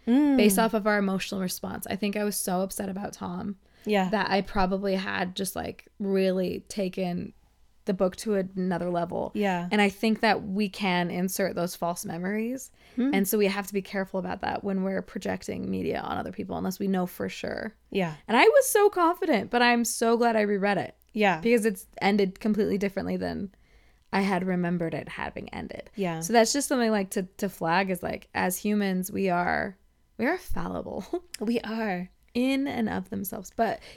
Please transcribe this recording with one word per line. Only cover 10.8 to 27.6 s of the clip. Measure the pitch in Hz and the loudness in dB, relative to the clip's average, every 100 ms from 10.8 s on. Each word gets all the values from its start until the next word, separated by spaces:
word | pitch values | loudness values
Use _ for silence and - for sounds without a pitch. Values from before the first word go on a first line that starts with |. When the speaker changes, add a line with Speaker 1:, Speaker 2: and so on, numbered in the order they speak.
| 202 175 175 | 0 0 0
Speaker 2:
insert | 180 185 - 190 - | -2 -2 0 -2 -2
those | 175 - | -4 -2
false | 175 175 208 | -4 -4 -6
memories. | 165 185 214 226 262 - _ - - | -6 -4 -4 -4 -6 -12 _ -12 -2
Speaker 1:
Hmm. | - | 2
Speaker 2:
And | 190 196 | 2 2
so | 220 | 2
we | 196 | 2
have | 202 190 | 0 -4
to | |
be | 202 | -4
careful | 190 202 190 190 | -4 -4 -4 -4
about | 180 185 | -6 -4
that | - - | -4 -4
when | 202 190 | -2 -2
we're | 190 190 | -2 -4
projecting | - 214 196 185 - - 190 | -6 -8 -6 -6 -6 -8 -4
media | 190 170 - | -4 -2 -4
on | - - | -4 -6
other | - | -6
people, | 185 196 165 | -8 -8 -4
unless | 190 185 | -4 -4
we | 196 | -2
know | 190 180 | 0 -2
for | - 196 | -4 -8
sure. | - - - 220 - - | -6 -8 -6 -8 -12 -6
Speaker 1:
Yeah. | 196 170 151 - | -4 -2 -4 0
Speaker 2:
And | 226 | 4
I | 403 | 6
was | 539 523 | 6 6
so | 427 403 | 6 4
confident, | 370 330 330 370 233 - | 4 2 2 2 2 2
but | 240 | 2
I'm | 240 240 | 4 4
so | 226 - 226 233 | 2 0 2 4
glad | 240 220 | 4 4
I | |
reread | 208 202 202 185 | 2 2 2 0
it. | 123 - _ | -2 -8 _
Speaker 1:
Yeah. | 214 202 160 | 2 4 4
Speaker 2:
Because | 202 240 220 | 4 4 4
it's | - - - | -2 -8 -2
ended | 196 208 190 - | 2 4 2 0
completely | 220 208 170 190 | 0 2 2 2
differently | 196 - 175 185 | -2 -2 -4 -2
than | 185 165 190 _ _ - _ _ _ | -2 -4 -8 _ _ -20 _ _ _
I | 190 | 0
had | 196 180 185 | 2 2 0
remembered | 180 175 175 165 | 0 0 0 -2
it | 160 - | -4 -8
having | - 71 - - | -8 -8 -8 -12
ended. | 87 - - - - | -10 -10 -12 -12 -6
Speaker 1:
Yeah. | 185 165 | -4 -4
Speaker 2:
So | 165 | 2
that's | 226 226 | 4 4
just | 285 269 | 2 0
something, | 262 226 | 2 2
like, | 214 190 | 2 0
to, | 208 185 - | -4 -4 -4
to | 196 | -6
flag | - | -2